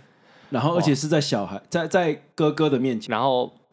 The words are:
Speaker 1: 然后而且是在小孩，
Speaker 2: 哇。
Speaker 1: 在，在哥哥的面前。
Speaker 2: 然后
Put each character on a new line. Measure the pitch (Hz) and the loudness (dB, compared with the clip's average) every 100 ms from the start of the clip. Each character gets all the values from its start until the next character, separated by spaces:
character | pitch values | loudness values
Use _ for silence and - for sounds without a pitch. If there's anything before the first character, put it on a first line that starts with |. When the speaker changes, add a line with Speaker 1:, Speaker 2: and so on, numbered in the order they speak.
| - _ _ - - | -12 _ _ -20 -8
Speaker 1:
然 | 113 | -2
后 | 143 170 | 0 2
而 | |
且 | 151 135 | 2 2
是 | 151 | 2
在 | 156 | 0
小 | 143 117 95 | 0 -2 -4
孩， | 98 | -10
Speaker 2:
哇。 | - | -6
Speaker 1:
在， | 170 156 | -4 0
在 | 190 170 147 - | 0 0 -2 -6
哥 | - 151 | -2 0
哥 | 147 156 | 2 2
的 | 131 | 2
面 | 131 113 | 0 -2
前。 | 107 | -2
Speaker 2:
然 | 110 | 0
后 | 135 127 120 - _ | 2 0 -2 -8 _